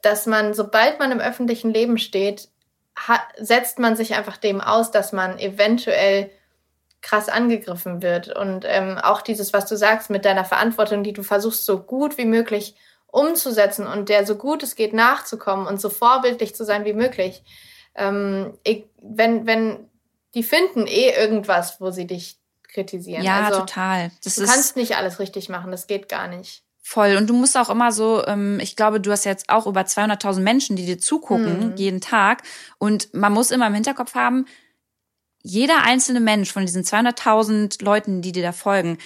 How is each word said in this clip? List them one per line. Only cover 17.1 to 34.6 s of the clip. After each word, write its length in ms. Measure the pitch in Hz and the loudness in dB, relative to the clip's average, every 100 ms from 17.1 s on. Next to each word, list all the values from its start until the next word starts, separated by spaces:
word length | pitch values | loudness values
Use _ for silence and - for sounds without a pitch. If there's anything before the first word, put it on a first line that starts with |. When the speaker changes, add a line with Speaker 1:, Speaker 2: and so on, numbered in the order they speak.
| 254 185 - _ - - - _ - | 0 -4 -6 _ -20 -20 -20 _ -6
Speaker 1:
Ähm, 600 | 196 202 202 196 190 - | -2 -2 -2 -4 -6 -6
ich, 220 | - 214 - _ | -2 -2 -4 _
wenn, 440 | 202 220 226 226 226 | -10 2 2 2 0
wenn 400 | 220 220 - - _ _ _ _ 240 | 0 0 -4 -12 _ _ _ _ -6
die 80 | |
finden 440 | 226 320 370 240 214 | 2 2 2 0 0
eh 240 | 202 254 | 4 4
irgendwas, 680 | - 214 220 202 175 175 - | 4 2 0 2 0 0 -6
wo 100 | 185 | -8
sie 160 | 180 175 | -8 -8
dich 300 | 180 170 - _ _ _ | -10 -12 -20 _ _ _
kritisieren. 560 | - 190 185 175 175 | -10 -8 -10 -10 -4
Speaker 2:
Ja, 220 | 190 196 208 | 0 2 2
Speaker 1:
Also, 160 | 196 | 0
Speaker 2:
total. 500 | 190 - 185 185 170 - | -2 -4 -2 -2 -4 -8
Das 120 | 196 - | -8 -2
Speaker 1:
du 80 | |
Speaker 2:
ist 60 | 202 | 2
Speaker 1:
kannst 260 | 254 277 262 | 4 2 -2
nicht 200 | 240 - | -2 -2
alles 240 | 185 180 | -4 -6
richtig 300 | 196 196 - | -8 -8 -10
machen, 220 | 180 180 | -10 -10
das 160 | 180 - | -12 -6
geht 220 | 202 - | -8 -6
gar 180 | - 180 | -8 -8
nicht. 360 | 180 185 - _ _ | -12 -16 -20 _ _
Speaker 2:
Voll. 360 | - - 202 196 | -6 2 4 4
Und 100 | 214 | 4
du 60 | |
musst 240 | 240 262 262 | 4 4 2
auch 120 | 240 | 2
immer 220 | 226 240 | 2 2
so, 340 | 214 220 220 - | 2 2 0 0
ähm, 320 | 202 202 202 | -2 -2 -2
ich 140 | 208 - | -6 0
glaube, 240 | 214 214 | 2 2
du 100 | 202 | 0
hast 140 | 208 202 | 0 -2
jetzt 240 | 196 - | -4 0
auch 180 | 220 214 | 2 2
über 180 | 190 190 | -2 -2
zweihunderttausend 580 | - 214 202 202 185 | 0 0 0 -2 0
Menschen, 320 | 196 254 - 190 | 2 2 2 -4
die 80 | 180 | -4
dir 140 | 180 | -4
zugucken, 720 | - 311 - 226 220 175 226 | 0 -2 0 0 0 0 -2
Speaker 1:
Mhm. 40 | 190 | -2
Speaker 2:
jeden 240 | 196 185 | -2 -2
Tag. 420 | - 226 202 240 - - - - | 0 2 4 2 -4 -20 -20 -4
Und 360 | 208 214 - | 0 0 -2
man 200 | - 202 | 0 2
muss 180 | 208 247 | 2 2
immer 160 | 254 226 | 2 2
im 60 | |
Hinterkopf 420 | 208 226 269 247 247 | 0 -2 -4 -6 -2
haben, 300 | 247 254 262 - | 0 0 -2 -10